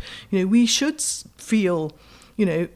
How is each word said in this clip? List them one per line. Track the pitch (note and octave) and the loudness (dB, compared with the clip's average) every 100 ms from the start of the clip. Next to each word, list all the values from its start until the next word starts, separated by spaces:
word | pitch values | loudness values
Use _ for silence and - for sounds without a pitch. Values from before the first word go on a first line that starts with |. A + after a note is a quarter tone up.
| - - - | -12 -16 -4
You | G3 | -2
know, | F#3+ | 2
we | A#3 A#3 | 4 4
should | - C#4+ D4+ | 2 0 -2
s-, | - - - - | -6 -6 -12 -20
feel, | - A3 F#3 E3+ D#3 - - - - - | -2 0 2 0 -2 -8 -20 -20 -14 -2
you | F#3+ | 0
know, | D#3+ E3+ | 0 -4